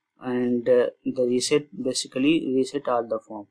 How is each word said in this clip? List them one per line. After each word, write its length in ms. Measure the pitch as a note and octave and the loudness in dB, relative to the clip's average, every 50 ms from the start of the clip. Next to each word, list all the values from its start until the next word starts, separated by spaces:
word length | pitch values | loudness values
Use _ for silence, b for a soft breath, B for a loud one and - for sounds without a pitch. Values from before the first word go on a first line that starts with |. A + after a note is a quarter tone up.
| _ _ _ - | _ _ _ -12
and, 480 | - B2+ B2 B2 B2 B2 B2 A#2+ A#2 C3 | -6 -4 -2 0 0 0 0 0 2 4
uh, 180 | B2+ B2 A#2 - - _ - | 4 4 4 2 -2 _ -6
the 200 | C3+ B2+ B2+ B2+ | -4 -2 0 0
reset 420 | B2 B2 B2 - - D3+ D3 D3 - - - B2 | 2 2 0 0 2 0 0 0 -2 -10 -8 -6
basically 640 | C3 B2 - - - - C3 C3 D3 E3 D#3 - C3 B2+ | -4 -4 -4 -6 -6 -4 0 2 2 2 2 0 0 0
reset 320 | C3 C3 C3 - C#3+ - | 0 0 0 -4 -6 -4
all 180 | C3 B2 A#2+ A#2 | -2 -2 -2 -2
the 140 | A2+ A2+ A2 | -2 -6 -8
form. 280 | - - A2 G#2 G#2 - | -8 -10 -16 -16 -16 -18